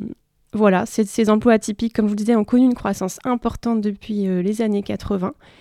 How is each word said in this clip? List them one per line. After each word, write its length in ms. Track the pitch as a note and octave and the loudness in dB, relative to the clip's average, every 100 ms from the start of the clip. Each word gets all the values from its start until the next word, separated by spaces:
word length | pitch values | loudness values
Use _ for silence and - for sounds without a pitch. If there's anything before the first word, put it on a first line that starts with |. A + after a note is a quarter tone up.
| G3+ - _ _ _ | -8 -12 _ _ _
voilà, 320 | G#3 G#3+ F3+ - | 2 4 4 0
ces, 180 | - | -2
ces 260 | G#3 - G#3+ | -2 2 2
emplois 240 | G#3+ A#3+ | 4 4
atypiques, 400 | A3 - G3+ A#3 | 4 2 -4 -2
comme 100 | - | 0
je 60 | G#3+ | 0
vous 40 | |
le 40 | G#3 | 0
disais, 180 | G#3+ A#3 | 2 2
ont 80 | |
connu 220 | G#3 B3 B3+ | 2 4 4
une 80 | |
croissance 440 | A#3+ G#3 G3 F#3+ - | 2 -2 -4 -6 -6
importante 560 | C4 B3 A#3 - A#3 A3+ | -4 -4 -4 -4 -2 -2
depuis, 480 | G#3 G3+ - G#3 F#3+ | -2 -6 -6 -4 -2
euh, 140 | F3+ | 0
les 200 | F#3 G#3+ | -2 -2
années 200 | A3 G3+ | -2 -2
quatre-vingts. 520 | G3+ G3+ - G3 F#3 - _ _ | -4 -8 -4 -4 -4 -8 _ _